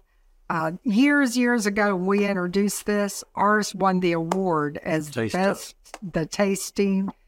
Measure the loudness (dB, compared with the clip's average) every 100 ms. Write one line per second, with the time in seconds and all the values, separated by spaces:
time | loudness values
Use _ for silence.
0 | _ _ _ _ -6 -4 -4 -4 0 4
1 | 4 4 2 2 2 2 0 0 0 0
2 | 2 2 2 0 -2 0 0 -2 -2 -2
3 | -2 -6 -10 0 2 2 0 0 0 2
4 | 2 0 0 -2 0 0 -2 -4 -4 -4
5 | -4 -4 -2 0 0 -2 -8 -20 -20 -14
6 | -8 -6 -4 -2 0 -2 -4 -2 0 0
7 | -2 -8